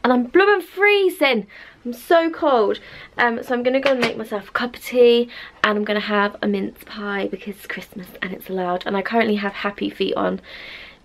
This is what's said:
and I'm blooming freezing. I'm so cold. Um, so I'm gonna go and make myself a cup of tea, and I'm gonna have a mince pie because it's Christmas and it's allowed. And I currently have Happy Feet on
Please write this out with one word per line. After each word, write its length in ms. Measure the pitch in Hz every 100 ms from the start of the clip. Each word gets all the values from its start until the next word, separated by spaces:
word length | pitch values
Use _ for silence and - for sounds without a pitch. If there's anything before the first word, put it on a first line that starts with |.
and 100 | 240
I'm 120 | 247
blooming 420 | 240 349 403 403 339
freezing. 800 | 370 403 403 381 - 285 240 208 - - -
I'm 80 | 240
so 360 | 240 - 330 330
cold. 480 | 330 311 247 202 214 - - - -
Um, 260 | 240 233
so 120 | -
I'm 80 | 247
gonna 180 | 247 269
go 120 | 277
and 80 | 262
make 160 | 233 220
myself 320 | 220 208 -
a 40 |
cup 240 | - 247 -
of 80 |
tea, 460 | - 247 240 233 240 - - -
and 140 | 214 208
I'm 60 |
gonna 160 | 208 208
have 360 | 208 208 202 -
a 40 | 214
mince 380 | 196 208 -
pie 440 | - 214 208 196 202
because 280 | 196 208 190
it's 100 | -
Christmas 420 | - - 202 180 -
and 120 | 190
it's 160 | - -
allowed. 380 | 190 180 180 -
And 100 | 196
I 60 |
currently 340 | 190 233 226 208
have 160 | 202
Happy 360 | - 202 - 202
Feet 260 | - 196
on 260 | - 185 190 - - - - - -